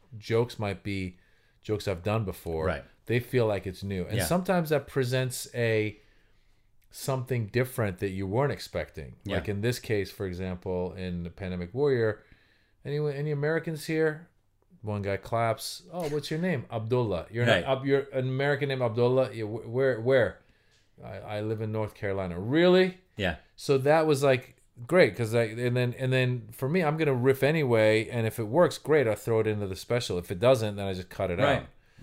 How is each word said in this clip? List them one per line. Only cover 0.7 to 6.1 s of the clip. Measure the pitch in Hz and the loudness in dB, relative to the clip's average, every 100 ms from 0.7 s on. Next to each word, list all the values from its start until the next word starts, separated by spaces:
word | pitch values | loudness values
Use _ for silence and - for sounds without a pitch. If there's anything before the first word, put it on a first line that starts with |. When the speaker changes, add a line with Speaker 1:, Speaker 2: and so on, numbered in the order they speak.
| 92 | -6
Speaker 1:
be | 104 98 92 - _ _ _ _ | -6 -4 -6 -10 _ _ _ _
jokes | - 104 104 | -6 -4 -2
I've | 90 | -4
done | 104 110 | 0 -2
before, | 95 85 85 80 80 | -2 -6 -6 -2 -2
Speaker 2:
Right. | 73 - _ | -2 -8 _
Speaker 1:
they | - 117 | -4 -4
feel | 120 - 110 | 0 0 2
like | 101 95 | 0 -4
it's | 90 | -8
new. | 98 95 87 | -6 -6 -4
And | 107 | -2
Speaker 2:
Yeah. | |
Speaker 1:
sometimes | 90 175 180 180 156 | 0 0 0 0 2
that | 147 - | 0 0
presents | 139 123 131 127 127 - | -2 0 0 -2 -6 -8
a, | 123 117 110 107 - _ | -2 0 2 0 -6 _